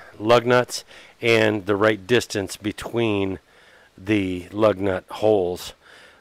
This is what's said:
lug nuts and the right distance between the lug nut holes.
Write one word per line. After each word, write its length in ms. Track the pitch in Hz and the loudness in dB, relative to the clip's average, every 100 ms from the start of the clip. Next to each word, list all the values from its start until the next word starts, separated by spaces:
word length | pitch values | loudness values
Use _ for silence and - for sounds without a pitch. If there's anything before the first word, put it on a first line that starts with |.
| - - | -18 -6
lug 260 | 107 120 | 2 4
nuts 400 | 120 123 120 - - - - _ | 4 2 0 -8 -14 -20 -20 _
and 420 | 120 113 107 107 | 2 4 4 0
the 100 | 92 | -2
right 320 | 101 110 104 92 | 2 2 0 0
distance 520 | 120 - 107 92 - | 0 0 -6 -6 -8
between 800 | 101 - - 117 113 101 98 92 - _ _ _ _ - | -8 -8 -6 -2 0 0 -2 -6 -14 _ _ _ _ -12
the 500 | 95 104 92 90 87 | -2 -2 0 -6 -8
lug 260 | 104 110 92 | 0 0 2
nut 240 | 98 92 - | -2 -4 -8
holes. 640 | - 107 104 87 90 - - _ - - _ | -2 2 2 0 -6 -12 -18 _ -20 -20 _